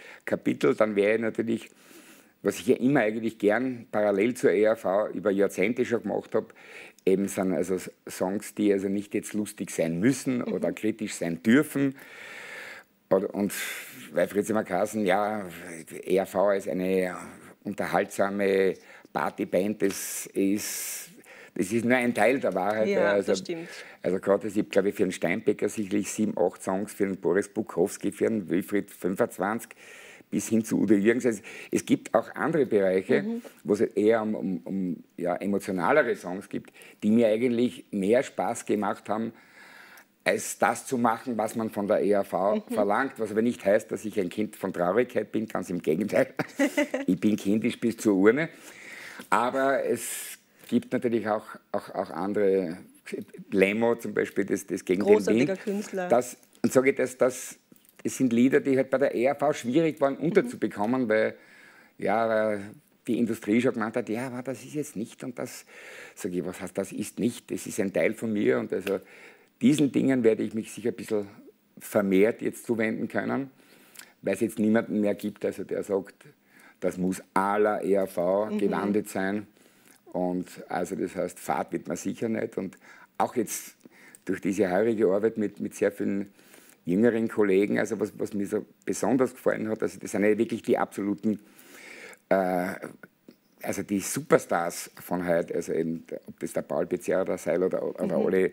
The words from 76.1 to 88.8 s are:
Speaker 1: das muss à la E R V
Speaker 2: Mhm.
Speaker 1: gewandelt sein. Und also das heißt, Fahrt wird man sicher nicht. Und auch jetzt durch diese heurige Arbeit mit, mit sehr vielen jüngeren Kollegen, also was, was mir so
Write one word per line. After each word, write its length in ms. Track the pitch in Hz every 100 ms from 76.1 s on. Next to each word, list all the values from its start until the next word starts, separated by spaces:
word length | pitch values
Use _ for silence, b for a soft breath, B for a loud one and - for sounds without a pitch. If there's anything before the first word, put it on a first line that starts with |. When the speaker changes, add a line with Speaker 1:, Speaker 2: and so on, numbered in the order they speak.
| _ 147 _ b b b b
Speaker 1:
das 180 | 92 90
muss 240 | 92 95 -
à 240 | 98 98 104
la 240 | 107 104
E 120 | 92
R 120 | 98 95
V 400 | - 87 98 107
Speaker 2:
Mhm. 120 | 107
Speaker 1:
gewandelt 500 | 98 87 101 104 101
sein. 380 | 104 95 104 104 b b b b b -
Und 340 | 87 90 90 90 - -
also 260 | - 87
das 220 | 92 92 90
heißt, 240 | 87 -
Fahrt 320 | - 71 98
wird 160 | 80 -
man 80 | 85
sicher 320 | 98 - 113
nicht. 300 | 110 113 -
Und 180 | 95 - B B B -
auch 180 | 110
jetzt 420 | 123 104 - - - - B B B -
durch 140 | 92
diese 300 | 92 98 95
heurige 380 | 90 113 107 101
Arbeit 300 | 98 110 113
mit, 200 | 104 -
mit 140 | 104
sehr 160 | - 101
vielen 400 | - 107 98 98 B B B B B
jüngeren 440 | - 92 120 113 110
Kollegen, 500 | - 104 95 101 117
also 200 | 110 107
was, 140 | 107 -
was 160 | 107
mir 120 | 104 98
so 200 | 104 - _